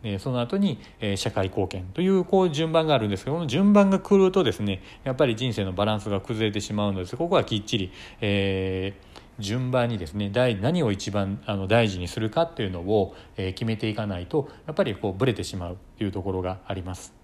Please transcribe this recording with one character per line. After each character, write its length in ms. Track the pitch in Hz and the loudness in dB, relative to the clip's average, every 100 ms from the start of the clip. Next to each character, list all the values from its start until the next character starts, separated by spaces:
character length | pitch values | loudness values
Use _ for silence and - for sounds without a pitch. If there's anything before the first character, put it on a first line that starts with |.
え 140 | 107 98 | -4 -4
ー、 20 | |
そ 120 | 135 | -2
の 80 | 123 | -2
後 180 | 120 196 | 0 0
に、 220 | 202 113 - - | 0 0 -10 -6
え 120 | 104 | -2
ー、 20 | 98 | -2
社 160 | - | -2
会 160 | - 95 | -2 -2
貢 200 | 101 95 | -2 -2
献 180 | 92 90 | -4 -8
と 80 | - | 0
い 60 | 185 | 2
う、 140 | 190 | 2
こ 200 | 180 196 | 4 4
う、 80 | 185 | 4
順 200 | 147 160 | 2 2
番 160 | 160 160 | 2 4
が 60 | |
あ 40 | 139 | 4
る 100 | 110 | 2
ん 20 | |
で 80 | 98 | -2
す 80 | - | -2
け 40 | |
ど、 60 | 160 | -4
こ 40 | |
の 60 | 160 | 0
順 260 | 139 202 | 4 6
番 160 | 208 196 | 8 8
が 100 | 190 | 4
狂 260 | - 202 190 | 4 6 6
う 60 | |
と 120 | 190 | 4
で 80 | 165 | 2
す 100 | - | 2
ね、 220 | 104 92 - - | -2 -2 -6 -10
や 80 | - | -6
っ 40 | 127 | 2
ぱ 100 | 143 | 2
り 100 | 110 | 2
人 160 | 127 | -2
生 120 | 110 95 | -2 -2
の 80 | |
バ 120 | 90 104 | 0 0
ラ 100 | 110 | 0
ン 60 | |
ス 80 | 101 | 0
が 120 | 101 | -4
崩 240 | - 110 110 | -2 -2 0
れ 60 | |
て 80 | 104 | 0
し 120 | - | -4
ま 140 | 104 104 | -2 0
う 60 | |
の 100 | 95 | -2
で、 140 | 90 - | -6 -4
こ 100 | 170 | 2
こ 80 | 180 | 2
は 80 | |
き 120 | 110 110 | 2 -4
っ 80 | |
ち 140 | - 113 | -2 -4
り、 120 | 90 - - - | -4 -10 -20 -6
え 720 | 107 101 98 95 95 95 95 98 | -2 0 0 0 -2 -2 -4 -8
ー、 140 | - - - - | -18 -20 -20 -10
順 320 | 101 120 127 | -4 -2 0
番 180 | 127 120 | 0 0
に 80 | 113 | -2
で 80 | 82 | -6
す 80 | |
ね、 160 | 101 101 | -4 -2
大-、 280 | 104 127 101 | 2 2 2
何 220 | 110 175 | 0 2
を 80 | 131 | 0
一 180 | 95 - | 0 -2
番、 320 | 104 98 101 - | -2 -2 -4 -4
あ 80 | 101 | -4
の、 120 | 95 | 2
大 220 | 113 113 | 4 4
事 80 | 92 | 0
に 100 | 87 | -6
す 120 | - | -4
る 100 | 110 | -2
か 140 | 160 | 0
っ 100 | 165 | -2
て 80 | - | -2
い 60 | 104 | -6
う 40 | |
の 100 | 90 | -4
を、 340 | 90 107 95 - - - | 0 2 2 -4 -16 -6
え 140 | 92 | -6
ー、 40 | |
決 120 | 92 117 | -4 -4
め 120 | 107 | -2
て 120 | 110 | -4
い 60 | 104 | -4
か 100 | 107 | -4
な 140 | 90 | -6
い 80 | 87 | -2
と、 220 | 156 139 - - | -2 -4 -10 -10
や 60 | |
っ 20 | 156 | -2
ぱ 80 | |
り 120 | 165 98 | 0 0
こ 140 | 104 | -4
う、 40 | |
ブ 120 | 95 127 | 0 0
レ 80 | |
て 100 | 104 | 0
し 120 | 87 92 | -4 -6
ま 160 | 87 | -8
う 60 | 92 - - | -10 -16 -6
と 60 | |
い 40 | 104 | -4
う 40 | |
と 100 | 98 | -4
こ 120 | 92 | -4
ろ 80 | 92 | -4
が 160 | 90 92 - | -4 -6 -8
あ 60 | |
り 100 | 95 | -8
ま 100 | 87 | -8
す。 200 | 92 - - | -10 -14 -20